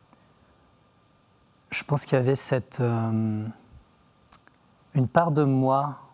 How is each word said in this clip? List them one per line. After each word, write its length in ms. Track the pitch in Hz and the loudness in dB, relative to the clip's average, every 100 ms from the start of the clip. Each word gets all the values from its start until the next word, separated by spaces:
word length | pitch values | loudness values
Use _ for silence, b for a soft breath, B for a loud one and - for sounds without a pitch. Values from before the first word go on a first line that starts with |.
| _ b b b b b b _ _ _ _ _ _ _ _ _ - | _ b b b b b b _ _ _ _ _ _ _ _ _ -12
je 120 | - | -10
pense 220 | - 147 | -4 -2
qu'il 120 | - 135 | 0 0
y 40 | |
avait 160 | 127 135 | 2 0
cette, 420 | - 131 - - | 0 -2 -4 -4
euh, 640 | 120 117 113 110 110 107 107 b b b _ _ _ _ _ - _ _ _ _ _ | -2 0 -2 -2 -2 -4 -8 b b b _ _ _ _ _ -20 _ _ _ _ _
une 140 | 139 123 | -2 2
part 240 | 170 170 | 2 2
de 100 | 147 | 2
moi, 560 | 143 135 131 135 143 131 - | 2 2 2 0 -2 -8 -18